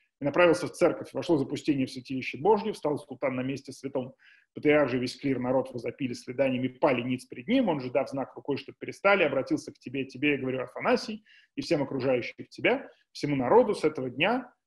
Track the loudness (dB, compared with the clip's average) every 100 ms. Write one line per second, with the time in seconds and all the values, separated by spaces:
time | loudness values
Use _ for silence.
0 | _ _ -2 2 2 2 -2 0 0 0
1 | -6 -8 0 0 0 -4 -2 -2 -2 -6
2 | -8 -8 -6 -2 2 2 0 -4 -4 -4
3 | -6 -4 -4 -2 -4 -6 -10 -12 -6 -6
4 | -6 -12 -20 -20 _ 0 4 6 4 0
5 | -2 -4 -2 0 2 2 0 -6 -8 -6
6 | -6 -6 -8 0 0 2 -2 2 2 2
7 | 0 -4 -6 -12 0 2 2 0 0 -2
8 | -2 -4 -8 -8 -6 -6 -6 -12 -12 0
9 | 4 6 4 2 0 -2 -4 -14 -8 -6
10 | -6 -2 0 2 0 -4 -6 -4 0 0
11 | 0 -10 -14 -20 _ -10 0 0 0 -2
12 | 0 0 -2 -10 -16 -2 0 0 -4 -18
13 | _ -6 -2 0 6 6 6 2 0 0
14 | -6 0 2 2 -4 _